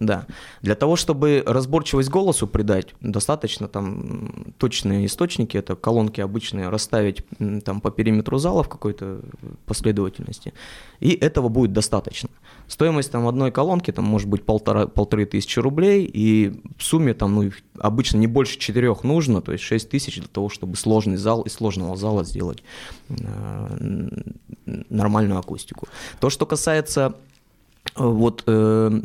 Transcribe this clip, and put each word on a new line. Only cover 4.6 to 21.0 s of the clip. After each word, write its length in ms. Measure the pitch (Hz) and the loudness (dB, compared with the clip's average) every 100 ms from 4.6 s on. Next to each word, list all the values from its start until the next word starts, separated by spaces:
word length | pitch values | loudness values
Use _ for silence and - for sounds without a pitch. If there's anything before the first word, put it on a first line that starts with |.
| 123 - 101 98 98 | -2 0 0 0 0
источники, 520 | - 175 - 113 101 | 0 -2 0 -2 -2
это 180 | - 90 | -4 -4
колонки 460 | - 117 107 107 | 0 2 2 -2
обычные, 480 | 98 107 - 101 90 | -4 -4 -6 -6 -4
расставить, 520 | 107 - 113 104 98 - - | -4 0 0 2 -2 -8 -6
м, 220 | 104 104 | -4 -4
там 200 | 101 101 | -4 -4
по 80 | 107 | -2
периметру 480 | 101 113 107 107 131 | 0 2 2 2 0
зала 240 | 165 190 | 2 2
в 60 | - | 0
какой-то 520 | - 104 104 98 95 - - - 50 - | -4 -6 -6 -10 -12 -14 -16 -16 -12 -8
последовательности, 880 | 107 110 101 95 - - - - - - - - - | -2 0 2 0 -4 -12 -12 -14 -16 -18 -20 -20 -2
и 100 | 131 | 2
этого 380 | - 151 151 123 | 4 2 2 2
будет 220 | 120 117 | 4 2
достаточно. 580 | 98 104 104 - - - - - - - | 2 0 -2 -4 -8 -12 -14 -20 -20 -10
Стоимость 420 | - 160 156 135 | 0 2 2 0
там 140 | 120 117 | 0 0
одной 220 | 127 135 | 2 0
колонки, 400 | 127 156 180 175 | 2 0 0 -2
там, 120 | - 101 | -2 0
может 220 | 107 101 | 0 2
быть, 160 | 98 - | 0 2
полтора, 400 | 107 107 104 104 | 0 2 2 2
полторы 400 | - 101 107 101 | 0 2 2 0
тысячи 320 | 104 - - | 0 0 0
рублей, 520 | 123 151 190 202 185 | 0 4 4 4 2
и 480 | - 110 110 101 - - - | 2 4 6 4 0 -12 -10
в 40 | |
сумме 300 | - 160 147 | 0 2 2
там, 220 | 110 101 | 2 2
ну, 80 | 104 | 2
их 160 | 101 - - - | 0 -4 -14 -4
обычно 380 | 104 110 127 107 | 0 2 2 4
не 80 | 113 | 4
больше 320 | 123 131 - | 4 0 -2
четырех 460 | - 110 123 104 | -2 2 2 2
нужно, 380 | 127 160 143 98 | 2 2 2 2
то 100 | - | 0
есть 120 | 90 | -6
шесть 260 | - 110 110 | -2 -2 0
тысяч 240 | 139 - - | -4 -4 -10
для 100 | - | -8
того, 200 | - 101 | -6 -4
чтобы 280 | - 92 87 | -6 -8 -2
сложный 400 | 107 110 | 2 2